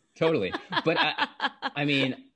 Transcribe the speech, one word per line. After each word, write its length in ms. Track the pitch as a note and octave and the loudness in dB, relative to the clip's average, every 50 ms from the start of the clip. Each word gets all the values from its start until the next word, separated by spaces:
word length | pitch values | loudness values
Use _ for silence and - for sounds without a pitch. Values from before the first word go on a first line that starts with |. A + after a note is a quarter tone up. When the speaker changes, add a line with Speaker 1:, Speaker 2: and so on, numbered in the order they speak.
| _ _ _ | _ _ _
Speaker 1:
Totally. 380 | - E3 E3 E3 C3 F#2+ F2+ - F4+ - - - - - | 0 0 2 2 2 0 -2 -4 -6 -6 -4 -4 0 0
But 140 | - E4+ - | 2 2 2
I, 300 | D#4 D4+ - - C#4+ - - - - C4+ | 2 0 0 -2 -4 -4 -4 -4 -4 -4
Speaker 2:
<laughs> 260 | - - - C4+ - | -4 -6 -8 -8 -4
Speaker 1:
I 80 | D3 D3 | -2 0
mean 300 | D3 C#3+ C3+ C3+ C3 C3+ - - - _ | 2 2 2 2 0 -2 -4 -10 -18 _